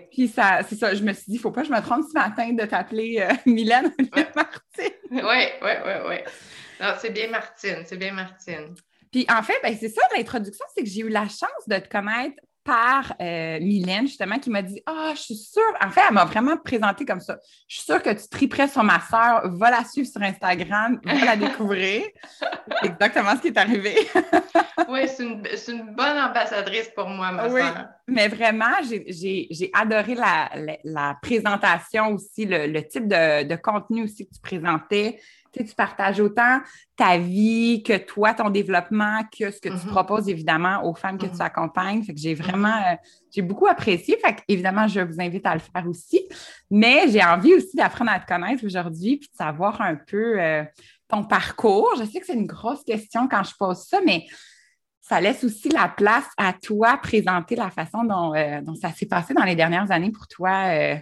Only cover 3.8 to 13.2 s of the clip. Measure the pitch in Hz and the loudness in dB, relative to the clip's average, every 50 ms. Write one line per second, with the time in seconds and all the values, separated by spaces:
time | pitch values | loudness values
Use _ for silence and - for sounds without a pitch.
3.8 | 277 320 - - 262 - - 294 311 - - 302 311 - - - - _ - - | 4 2 0 0 -2 0 0 -2 -2 0 -2 -2 -4 -4 -8 -16 -20 _ -10 -6
4.8 | 359 415 - - 403 240 247 254 190 208 247 254 196 - - - - 202 226 - | -6 -6 -6 -10 -12 -8 -6 -2 0 2 2 2 2 0 -4 -4 -4 -4 -2 -2
5.8 | - 190 190 156 - 170 180 - - - - - - - - - - - - - | -4 -6 -6 -6 -6 -6 -8 -8 -10 -14 -18 -20 -20 -20 -20 -20 -20 -20 -12 -6
6.8 | 185 202 185 190 - 220 196 214 226 226 233 220 - - - - - 196 170 160 | -6 -4 -4 -4 -6 -8 -6 -6 -6 -6 -6 -8 -8 -12 -14 -10 -8 -8 -8 -8
7.8 | 175 - 185 180 190 190 196 190 185 185 185 _ - 180 165 151 151 160 175 - | -10 -12 -12 -10 -10 -8 -8 -10 -10 -12 -14 _ -14 -14 -12 -12 -14 -16 -20 -20
8.8 | _ _ _ _ _ _ - 254 254 - 233 220 214 - 440 539 311 226 226 214 | _ _ _ _ _ _ -4 -2 0 2 0 0 0 -2 -2 -2 -2 -4 -4 -4
9.8 | 226 220 220 453 - - 440 370 240 - - 233 202 196 - - 554 - - 403 | -8 -6 0 0 2 2 2 -2 -4 -4 -6 -8 -8 -8 -12 -14 -16 -10 -8 -8
10.8 | 262 202 185 220 226 220 214 208 214 202 - - 349 453 571 494 - 220 202 190 | -6 -6 -6 -6 -4 -2 -2 -2 -2 -4 -6 -8 -8 -8 -8 -10 -6 -4 -4 -4
11.8 | - - - 202 196 208 220 240 262 277 277 - _ _ _ _ _ - 247 226 | -4 -6 -6 -6 -4 -4 -4 -4 -4 -6 -10 -14 _ _ _ _ _ 0 0 2
12.8 | 233 247 269 269 254 - - - | 2 2 2 0 -2 -4 -8 -8